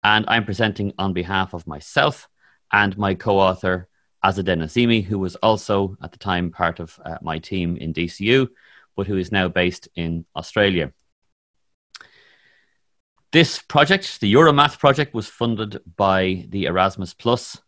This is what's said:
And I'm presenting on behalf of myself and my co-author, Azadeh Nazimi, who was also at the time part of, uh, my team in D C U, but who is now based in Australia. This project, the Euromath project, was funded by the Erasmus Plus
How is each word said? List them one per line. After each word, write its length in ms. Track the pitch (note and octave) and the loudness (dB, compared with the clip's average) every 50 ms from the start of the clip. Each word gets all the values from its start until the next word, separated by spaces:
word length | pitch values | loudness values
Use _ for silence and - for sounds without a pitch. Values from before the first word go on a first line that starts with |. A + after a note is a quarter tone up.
| - | 2
And 220 | G#2 G#2+ A2 A2 | 2 2 2 2
I'm 180 | - A2 A#2 G#2 | 0 0 0 0
presenting 480 | G#2+ G2 G2 A2+ G#2+ G2+ - G2+ G2+ - - | -2 -2 -2 -2 -2 -2 -4 -6 -8 -6 -4
on 140 | F#2+ G2 F2+ | -4 -4 -2
behalf 420 | F2+ F2+ E2+ G2 F#2+ F#2+ F2+ - | -4 -4 -2 -2 -2 -2 -4 -6
of 140 | E2+ E2 - | -14 -12 -12
myself 600 | D2+ C#2 - - - D3 C#3 D3 - - - _ _ _ _ _ _ _ _ _ - | -12 -12 -14 -4 0 2 2 2 0 -4 -16 _ _ _ _ _ _ _ _ _ 2
and 260 | G#2 G#2 G2+ F#2+ G#2 | 2 2 2 0 -2
my 160 | G#2 G2 F#2+ | -2 -2 -2
co-author, 760 | F2+ - A2 G2+ G2 G2 F#2+ F#2 F#2 - F#2 F2+ F#2 F2+ _ _ _ _ _ _ _ - | -2 0 0 2 4 4 2 2 0 -2 -2 -2 -2 -6 _ _ _ _ _ _ _ 0
Azadeh 340 | F#2+ F#2 G2 F#2 F#2 F2+ E2 | 0 0 0 -2 -2 0 -2
Nazimi, 460 | E2 D#2+ - A#2+ A#2+ A#2 A#2 A2 G2+ | -2 -2 0 0 2 2 2 0 0
who 160 | F2+ G#2+ G2 | -2 -4 -4
was 160 | F#2+ F2+ - | -4 -6 -6
also 600 | - - A2+ A2 A2 - - G#2 G2 G2 F#2 G2 - - | 0 2 2 2 2 0 -2 0 0 0 -2 -6 -10 -16
at 80 | - | -16
the 80 | - _ | -16 _
time 320 | - G#2 F#2 F2+ F2+ F2 | -6 -4 -2 -2 -2 -4
part 300 | E2+ - F2+ E2+ E2 - | -2 -2 -4 -4 -2 -6
of, 180 | F2 D#2+ - _ - | -14 -16 -16 _ -14
uh, 120 | D2+ E2 - - | -14 -14 -12 -10
my 160 | D#2+ D#2+ E2 | -8 -8 -8
team 380 | - - G2+ F#2 F2 E2+ E2+ | -8 -8 -6 -4 -4 -4 -6
in 160 | - - D#2+ D#2+ | -6 -8 -8 -6
D 160 | E2 F2 E2+ | -6 -6 -6
C 160 | - - G2+ | -6 -6 0
U, 240 | G#2+ B2 C3+ C3 B2 _ _ _ _ _ - _ _ _ | 2 2 2 2 -2 _ _ _ _ _ -20 _ _ _
but 100 | - G2 | -8 -6
who 100 | F#2+ G#2 | -4 -4
is 140 | F#2+ F#2 F2 | -4 -4 -2
now 160 | G#2+ G2 F#2 | 0 0 0
based 420 | F2+ E2+ F#2 F2+ F2+ - - - - _ | 0 2 0 0 0 -2 -6 -16 -16 _
in 300 | - E2 E2 E2+ E2+ E2 _ _ | -8 -6 -6 -6 -6 -8 _ _
Australia. 580 | - E2 - - A2 G#2 G2 F#2+ F2 D#2 C2+ _ _ _ _ _ _ _ _ _ _ _ _ _ _ _ _ _ _ _ _ _ - - _ _ _ _ _ _ _ _ _ _ _ _ _ _ _ _ _ _ _ _ _ _ _ _ _ | -12 -12 -6 0 2 2 2 2 0 -2 -4 _ _ _ _ _ _ _ _ _ _ _ _ _ _ _ _ _ _ _ _ _ -20 -20 _ _ _ _ _ _ _ _ _ _ _ _ _ _ _ _ _ _ _ _ _ _ _ _ _
This 300 | - D#3+ E3 - - - | 4 4 4 4 0 -10
project, 600 | - _ - D3 D3 D3 F#3+ F#3+ - - - - | -12 _ 2 2 4 4 2 -2 -2 -8 -10 -4
the 120 | - G2+ G2+ | 0 4 6
Euromath 480 | C3 D#3+ D#3+ C#3+ C#3+ C#3+ C#3+ - - | 8 8 8 6 6 4 2 2 2
project, 340 | - C#3+ C3+ C#3+ D3 - - | 4 4 4 4 0 -4 -4
was 140 | A#2 G2+ - | -8 -8 -8
funded 520 | - - A#2+ A#2+ A#2 G#2 A2 G#2 G2 - _ - E2+ | -6 -4 -2 -2 -2 -4 -6 -8 -10 -16 _ -18 -4
by 480 | - G2+ G2 F#2+ F#2+ F#2+ F#2 F#2 F2+ - - | 0 2 2 2 2 2 0 -2 -4 -8 -10
the 180 | F#2+ G2 F2+ | -6 -4 -4
Erasmus 480 | D2 F2 F#2 F#2 F#2+ - G#2 F#2+ F2 - | -2 2 2 2 2 0 -4 -12 -12 -12
Plus 420 | _ - A2+ A#2+ A#2+ - - - - _ | _ -2 0 0 0 -2 -12 -18 -20 _